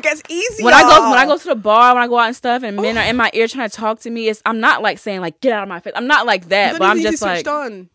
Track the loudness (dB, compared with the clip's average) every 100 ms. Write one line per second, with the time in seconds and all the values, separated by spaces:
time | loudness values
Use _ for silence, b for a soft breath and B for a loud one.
0 | -6 -6 -8 -8 -8 -2 4 6 8 6
1 | 6 2 2 0 -2 -4 2 4 6 4
2 | 2 0 -2 -2 -4 -4 -4 -4 -4 -2
3 | -2 0 0 0 -2 -4 -8 -6 -6 -6
4 | -8 -6 -4 -4 -4 -2 0 0 -2 -4
5 | -8 -8 -8 -4 -2 -2 -6 -12 -10 -8
6 | 0 0 2 -2 0 0 0 2 2 2
7 | 0 -2 -4 -4 -4 -6 -8 -12 -20